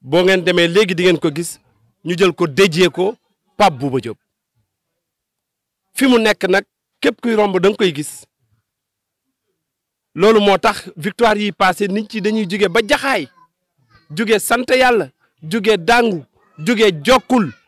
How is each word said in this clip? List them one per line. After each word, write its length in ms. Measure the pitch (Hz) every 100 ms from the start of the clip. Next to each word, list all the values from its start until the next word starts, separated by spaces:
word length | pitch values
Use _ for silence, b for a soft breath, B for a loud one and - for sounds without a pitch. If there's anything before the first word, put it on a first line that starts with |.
Boo 220 | 127 160
ngeen 200 | 180 190 175
demee 220 | 175 170
léegi 280 | 175 208 175
di 80 |
ngeen 160 | 180 170
ko 100 | 165 147
gis, 240 | 170 - _ _ _ _ 156
ñu 100 | 175
jël 140 | 185
ko 140 | - 170
dédié 420 | 131 196 156 180
ko 260 | - 190 247 _ _ _ _
Pape 200 | 202 135
Bouba 220 | 139 127
Diop. 180 | 117 104 _ _ _ _ _ _ _ _ _ _ _ _ _ _ _ _ _
Fi 140 | - 269
mu 100 | 240
nekk 280 | 220 208 185
nag, 160 | 190 - _ _ _
képp 180 | 285 233
kuy 140 | 240 220
romb 240 | 208 185
da 100 | 185
nga 80 | 214
koy 140 | 196 143
gis. 300 | 151 - - _ _ _ _ _ _ _ _ _ _ _ _ _ _ _ _ _ _ 151
Loolu 240 | 196 220
moo 180 | 202 190
tax 320 | 226 208 - -
victoire 420 | 160 - 233 208
yi 140 | 208
passé, 360 | - 185 175 208
nit 200 | 202 214
ci 120 | 220
dañuy 260 | 202 220 196
jóge 200 | 196 196
ba 100 | 170 214
Jaxaay, 400 | 285 277 233 139 _ _ _ _ _ _ _ _ 151
jóge 240 | 220 214
sant 300 | - 240 254
Yàlla, 400 | 262 254 233 139 _ _ _
jóge 340 | 156 220 202 208
Dangu, 460 | 165 233 240 175 135 _ _ -
jóge 340 | 160 226 220 160
Jokkul. 480 | 143 254 - 254 165 -